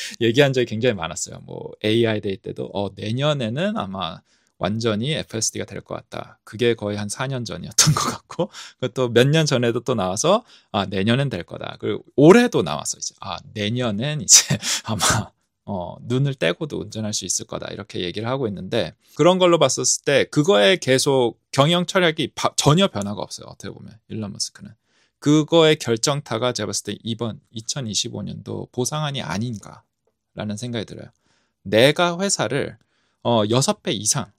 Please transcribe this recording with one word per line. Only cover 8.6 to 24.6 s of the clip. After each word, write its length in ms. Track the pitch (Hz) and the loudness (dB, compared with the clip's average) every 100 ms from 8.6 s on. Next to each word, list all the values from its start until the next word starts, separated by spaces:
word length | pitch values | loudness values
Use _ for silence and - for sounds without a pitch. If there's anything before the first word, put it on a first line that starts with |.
| - - | -20 -8
그리고 160 | 127 | -6
또 140 | - 123 | -2 4
몇 160 | 117 135 | 6 6
년 160 | 160 156 | 4 2
전에도 340 | 131 120 120 | 2 0 0
또 140 | 127 | -2
나와서 500 | 117 92 98 156 214 - - _ | -2 -2 0 2 2 0 -16 _
"아, 140 | 101 90 | -4 -2
내년엔 440 | 95 101 123 143 | -2 2 2 0
될 120 | 98 | -4
거다." 340 | 82 85 73 - | -10 -12 -12 -8
그리고 240 | 113 104 - - | -6 -6 -4 8
올해도 460 | 151 233 240 143 | 10 10 8 2
나와서 360 | 92 73 - 82 | -2 -4 -6 -8
이제 160 | - - | -12 -12
"아, 180 | 98 85 95 | -12 -12 -10
내년엔 680 | 104 104 123 120 101 139 151 | -6 -4 -2 -2 -4 -4 -4
이제 380 | 90 - - 127 - | 4 4 4 -2 -2
<laughs> 160 | - | -8
아마, 160 | - 104 - 113 - _ _ _ | -4 -2 0 0 -2 _ _ _
어, 320 | - 98 87 - | -10 -8 -8 -12
눈을 320 | - 127 139 | -2 0 0
떼고도 440 | 135 165 170 156 90 | 0 -2 -2 -6 -8
운전할 360 | 104 110 107 | -8 -8 -6
수 100 | 107 | -6
있을 220 | 92 - - | -4 -6 -6
거다." 220 | 87 - | -10 -10
이렇게 280 | - 101 101 | -12 -12 -8
얘기를 280 | 90 90 113 | -6 -6 -4
하고 180 | 135 127 | -4 -4
있는데 480 | 90 92 120 80 - _ - | -6 -4 -4 -4 -8 _ 2
그런 220 | 156 185 | 4 6
걸로 200 | 180 170 | 4 4
봤었을 460 | 135 - 131 - | 4 2 -2 -2
때 200 | - 139 | 2 2
그거에 520 | 92 151 151 202 196 185 | 2 2 4 4 4 4
계속 600 | - 131 147 135 117 - _ | 2 2 4 2 2 -2 _
경영 360 | - 143 175 175 | 2 4 2 0
철학이 460 | 190 175 160 117 | 2 2 0 -4
바-, 180 | - - - | -2 -2 2
전혀 320 | 143 165 196 | 4 4 4
변화가 320 | - 101 101 | 0 -6 -8
없어요. 240 | - - - | -10 -12 -16
어떻게 240 | - 98 | -16 -16
보면 260 | - 95 101 _ | -16 -18 -20 _
일론 240 | 135 104 | -10 -10
머스크는. 380 | 110 - - | -8 -10 -10